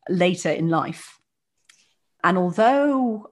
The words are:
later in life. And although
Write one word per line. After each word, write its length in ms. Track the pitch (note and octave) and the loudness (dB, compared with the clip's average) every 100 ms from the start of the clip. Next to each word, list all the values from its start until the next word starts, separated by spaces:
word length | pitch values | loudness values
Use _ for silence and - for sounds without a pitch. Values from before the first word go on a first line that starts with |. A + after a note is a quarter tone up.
| - | -4
later 400 | F#3 F3+ F3+ F3+ | 2 2 0 -2
in 200 | - E3 | -2 0
life. 480 | D#3+ C#3 E3 - _ _ _ _ _ _ _ _ _ _ - F3 | 0 -2 -8 -16 _ _ _ _ _ _ _ _ _ _ -4 0
And 120 | F#3 | 0
although 920 | F3+ F3 A3+ C#4 C#4+ C4+ B3 G#3+ - | 0 2 2 4 2 0 -2 -4 -8